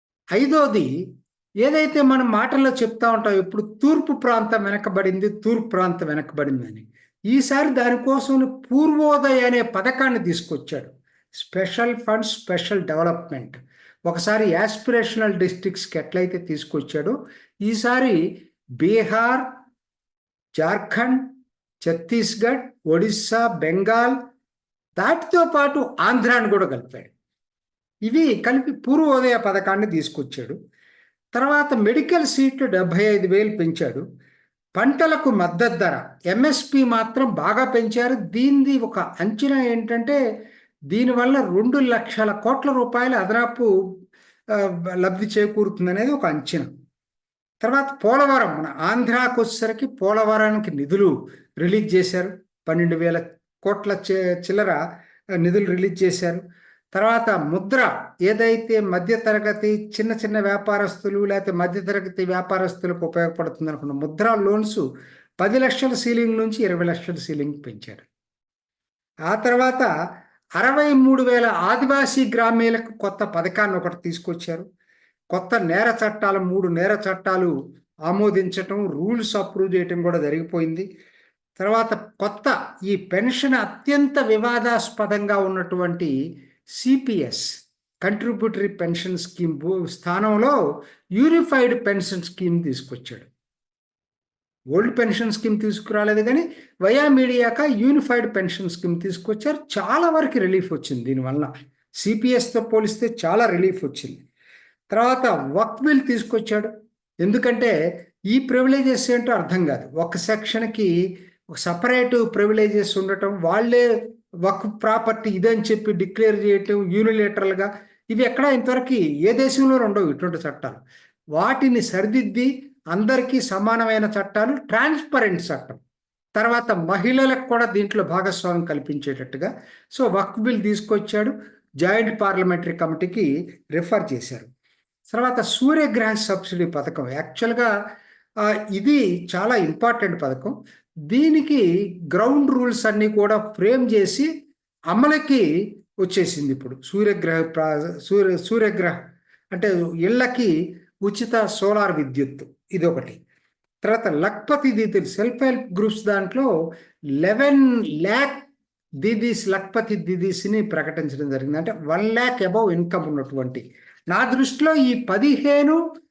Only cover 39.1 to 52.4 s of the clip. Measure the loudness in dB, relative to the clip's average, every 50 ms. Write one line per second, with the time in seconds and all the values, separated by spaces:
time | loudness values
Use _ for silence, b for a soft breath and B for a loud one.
39.1 | -4 -4 -4 -2 -2 0 0 0 2 2 2 0 0 -2 -2 -2 -4 -2 0 0
40.1 | 2 2 2 0 -2 B B B B B B B B B -6 -2 0 2 2 2
41.1 | 2 2 4 4 4 2 2 2 2 2 2 2 2 2 2 2 2 0 -2 -4
42.1 | -2 -2 0 0 -2 -2 0 0 0 0 0 0 0 0 0 0 0 0 0 0
43.1 | 0 0 0 0 0 0 0 0 -2 0 2 2 4 2 2 -2 -8 -14 -20 _
44.1 | b b b b b b b -4 -2 0 0 -2 -2 -4 -6 -6 -2 0 0 0
45.1 | 0 -2 -4 -2 0 0 0 0 2 0 0 0 0 -2 -2 -2 0 0 0 0
46.1 | 0 0 0 -2 -2 -2 -4 -4 -4 -4 -6 -6 -12 -20 -20 _ _ _ _ _
47.1 | _ _ _ _ _ _ _ _ _ -4 -2 0 2 0 0 -2 -4 0 2 2
48.1 | 4 4 4 4 4 2 2 0 -2 -6 -8 -8 -6 -4 -2 0 0 0 0 0
49.1 | 0 0 0 0 0 0 -2 -2 -2 -4 -4 -4 -4 -4 -6 -8 -6 -2 0 2
50.1 | 2 2 2 2 4 4 2 2 2 0 -2 -4 -6 -6 -4 0 2 4 4 4
51.1 | 2 0 B B B B B B B -2 0 2 2 2 0 2 2 2 2 2
52.1 | -2 -4 -4 -4 -8 -14